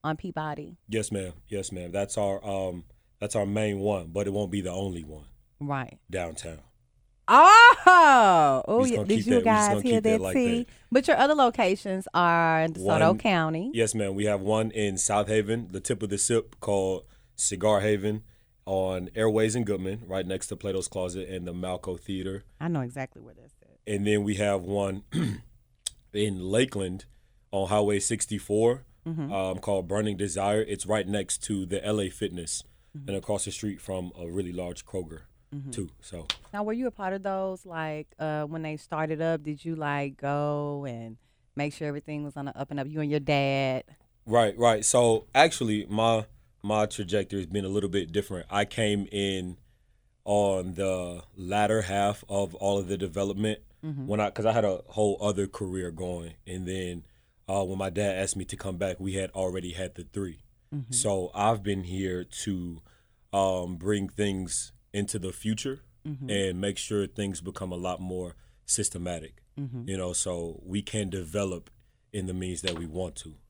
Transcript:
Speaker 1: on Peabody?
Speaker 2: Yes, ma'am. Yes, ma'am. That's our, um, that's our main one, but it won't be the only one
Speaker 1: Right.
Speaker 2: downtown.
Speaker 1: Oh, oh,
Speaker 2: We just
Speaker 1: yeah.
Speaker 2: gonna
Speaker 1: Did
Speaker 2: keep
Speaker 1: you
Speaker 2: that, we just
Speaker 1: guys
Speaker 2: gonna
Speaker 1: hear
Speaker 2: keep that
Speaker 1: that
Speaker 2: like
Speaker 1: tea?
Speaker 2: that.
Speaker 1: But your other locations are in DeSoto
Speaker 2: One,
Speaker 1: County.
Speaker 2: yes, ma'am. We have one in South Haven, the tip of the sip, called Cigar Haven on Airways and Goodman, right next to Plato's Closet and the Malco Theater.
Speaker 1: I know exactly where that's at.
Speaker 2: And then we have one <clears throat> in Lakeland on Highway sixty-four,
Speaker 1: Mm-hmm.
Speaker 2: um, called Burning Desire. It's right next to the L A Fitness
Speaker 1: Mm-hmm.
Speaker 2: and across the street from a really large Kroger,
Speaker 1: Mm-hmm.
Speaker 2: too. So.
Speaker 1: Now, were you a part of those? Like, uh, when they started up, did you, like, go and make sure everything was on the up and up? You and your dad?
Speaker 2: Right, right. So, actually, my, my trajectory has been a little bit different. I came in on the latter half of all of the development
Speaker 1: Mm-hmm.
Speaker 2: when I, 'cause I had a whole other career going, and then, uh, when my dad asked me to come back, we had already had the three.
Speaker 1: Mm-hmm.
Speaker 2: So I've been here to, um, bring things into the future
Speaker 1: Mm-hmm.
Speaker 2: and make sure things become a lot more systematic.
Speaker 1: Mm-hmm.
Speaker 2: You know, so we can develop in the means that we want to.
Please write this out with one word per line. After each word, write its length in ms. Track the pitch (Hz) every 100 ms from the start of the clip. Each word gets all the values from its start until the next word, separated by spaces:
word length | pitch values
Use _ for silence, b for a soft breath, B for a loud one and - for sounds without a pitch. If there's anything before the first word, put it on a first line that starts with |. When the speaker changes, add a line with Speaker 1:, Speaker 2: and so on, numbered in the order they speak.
Speaker 1:
on 140 | 160 156
Peabody? 600 | 185 160 156 147 156 175 -
Speaker 2:
Yes, 240 | 110 104
ma'am. 200 | 104 92 82 -
Yes, 220 | 101 95
ma'am. 220 | 92 87
That's 260 | 95 101 -
our, 260 | 101 98
um, 400 | 104 98 95 90 - - _ _
that's 160 | 104 113
our 100 | 101
main 320 | 104 107 98
one, 300 | 101 98 82
but 180 | 85 98
it 40 |
won't 200 | 98 101
be 120 | 101
the 100 | 90
only 320 | 90 98 87
one 220 | 76 76 71 - _ _
Speaker 1:
Right. 380 | 143 139 127 - _
Speaker 2:
downtown. 480 | 95 85 78 85 80 - _ _ _ _ _ -
Speaker 1:
Oh, 1300 | 240 339 440 480 480 - 359 320 262 214 175 151 131 -
oh, 120 | 226
Speaker 2:
We 40 |
just 80 | 262
Speaker 1:
yeah. 60 | 220
Speaker 2:
gonna 120 | 196
Speaker 1:
Did 80 | 220
Speaker 2:
keep 80 | 208
Speaker 1:
you 40 |
Speaker 2:
that, 40 | 247
we 60 |
just 0 |
Speaker 1:
guys 240 | 226 214 208
Speaker 2:
gonna 140 | 202
Speaker 1:
hear 100 | 247 226
Speaker 2:
keep 40 |
that 80 | 220
Speaker 1:
that 100 | 220
Speaker 2:
like 140 | 190
Speaker 1:
tea? 240 | 269 240 233
Speaker 2:
that. 80 | 247 b b
Speaker 1:
But 160 | 247 269
your 80 | 302
other 160 | 277 302
locations 720 | 254 233 196 202 202 190 185
are 500 | 165 175 170 165 160
in 100 | 160
DeSoto 340 | 160 190 160 160
Speaker 2:
One, 80 | 214
Speaker 1:
County. 520 | 233 180 160 160 220
Speaker 2:
yes, 220 | 117 113
ma'am. 200 | 110 98 98
We 80 |
have 160 | 104 101
one 320 | 98 107 110
in 260 | 107 104 95
South 300 | - 104 101
Haven, 400 | 107 104 117 107
the 80 | 92
tip 220 | - 113
of 60 | 104
the 80 | 98
sip, 380 | - 117 - -
called 460 | - 101 95 92 - _ _ -
Cigar 440 | - 98 104 104
Haven 440 | 104 104 101 107 - _ _ _ -
on 420 | 95 92 92 90
Airways 400 | 113 110 110 110
and 100 | 117
Goodman, 380 | 107 98 92 107 110
right 200 | 95 90
next 220 | 95 -
to 80 | 95
Plato's 320 | 101 95 90
Closet 400 | 98 92 87 90
and 180 | 92 87
the 60 |
Malco 440 | 87 92 90 95 90
Theater. 460 | - 95 92 95 - _
Speaker 1:
I 80 | 160
know 120 | 165
exactly 420 | 123 135 131 -
where 120 | -
that's 200 | - 117 _
at. 160 | _ _ -
Speaker 2:
And 140 | 101 101
then 180 | 104
we 100 | 101 98
have 260 | 104 98
one 400 | 87 101 98 98 -
<clears throat> 300 | 160 147 101 - _ _ _ - - _
in 280 | 104 107 95
Lakeland 640 | 92 107 131 104 95 92 - - _ _ _
on 180 | 98 92
Highway 300 | 104 104 101
sixty-four, 840 | - 113 - 104 - 104 113 127 - _ -
Speaker 1:
Mm-hmm. 260 | 160 143
Speaker 2:
um, 260 | 98 95 92
called 300 | - 98 90
Burning 280 | 101 107 92
Desire. 440 | 101 87 98 107
It's 260 | 110 101 92
right 220 | 107 92
next 340 | 104 92 -
to 220 | - 101 90
the 180 | 95
L 160 | 104 107
A 80 | 101
Fitness 520 | - 104 87 82 - - _ _ 147
Speaker 1:
Mm-hmm. 120 | 139
Speaker 2:
and 80 | 98
across 300 | - 101 101
the 40 |
street 300 | - 107 92
from 320 | - 95 90 -
a 100 | 85
really 220 | 87 92
large 320 | 87 90 87
Kroger, 360 | - 95 82 80 - _ _
Speaker 1:
Mm-hmm. 180 | 143 135
Speaker 2:
too. 180 | 117 90 -
So. 240 | - 85 76 - -
Speaker 1:
Now, 100 | 202
were 120 | 208
you 120 | 226 254
a 40 |
part 240 | - 190
of 80 | 196
those? 420 | 196 190 190 185
Like, 420 | 190 165 156 151 151 _
uh, 260 | 156 151
when 160 | 147 160
they 140 | 156 151
started 460 | - 156 156 156
up, 200 | 165 165
did 220 | 147 147
you, 100 | 165 160
like, 420 | 147 143 143 135
go 680 | 139 143 147 147 147 143 139
and 300 | 117 113 113 _ _ _ -
make 160 | 147
sure 160 | - 151
everything 340 | 147 151 147
was 140 | 147 143
on 80 |
the 120 | 139 -
up 120 | 139
and 80 | 143
up? 80 | 135
You 120 | 151
and 100 | 151
your 80 | 151
dad? 640 | 139 143 139 139 135 131 - - _ _ -
Speaker 2:
Right, 300 | 117 110 101
right. 260 | 120 110
So, 400 | - 127 120 110 -
actually, 520 | 135 160 - 117 107 -
my, 380 | 107 113 113 107 - _ _
my 220 | 101 107
trajectory 540 | 107 - 92 101 92 98
has 60 | 87
been 180 | 98
a 40 | 95
little 180 | 98 98
bit 240 | 95 82
different. 320 | 104 - 92 82
I 160 | 101 104
came 420 | - 107 104 98
in 460 | 104 98 95 90 90 _ _ _ _ _ _ -
on 480 | 104 101 95 92
the 480 | 90 95 92 90 87 -
latter 460 | - 90 101 104 110
half 420 | 92 98 101 101 -
of 260 | 101 98 85
all 220 | 98 101
of 100 | 90
the 100 | 95
development 600 | 92 80 98 98 107 107 - _
Speaker 1:
Mm-hmm. 240 | 156 139 131
Speaker 2:
when 140 | 104
I, 80 | 104
'cause 140 | - 110
I 60 |
had 120 | 113 104
a 160 | 92 -
whole 260 | - 107 98
other 260 | 104 95 98
career 420 | - 98 92 87
going, 440 | 82 92 87 85 80 -
and 220 | 92 92
then, 360 | 95 90 87 - _ _ _ -
uh, 160 | 98
when 140 | 92 95
my 120 | 95
dad 260 | 87 101 95
asked 200 | 95 98
me 80 |
to 120 | 90 -
come 200 | 98 90
back, 240 | 95 90
we 140 | 95
had 160 | 95 95
already 400 | 95 95 92 90
had 220 | 87 92 -
the 80 |
three. 380 | 85 - 95 78 - _ _
Speaker 1:
Mm-hmm. 200 | 147 120
Speaker 2:
So 380 | 131 107 98 90
I've 280 | - 104 113
been 200 | 98 98
here 380 | 90 92 95 90 90 -
to, 360 | - 95 87 80 _ _ _ _ _
um, 420 | 101 95 92 90 87
bring 320 | 90 104 98
things 600 | - 104 95 90 - - _ _
into 240 | 101 101 104
the 140 | 92
future 480 | - 107 110 139 139 - _ 156
Speaker 1:
Mm-hmm. 240 | 139 131
Speaker 2:
and 300 | 101 98 90
make 180 | 101 98
sure 280 | - 104 98
things 340 | - 101 90
become 300 | 87 - 92
a 40 | 90
lot 240 | 90 87
more 340 | 92 92 90 82 _ _ -
systematic. 760 | - 101 - 87 85 78 - _ -
Speaker 1:
Mm-hmm. 280 | 139 120 117
Speaker 2:
You 80 | 95
know, 140 | 90
so 480 | 87 98 87 85 76
we 160 | 80 98
can 280 | - 107 98
develop 580 | 95 82 95 98 87 - _ _ _ _
in 140 | 104 92
the 60 |
means 280 | 92 92 87
that 160 | - 82
we 80 | 82
want 300 | 80 90 -
to. 180 | 82 73 _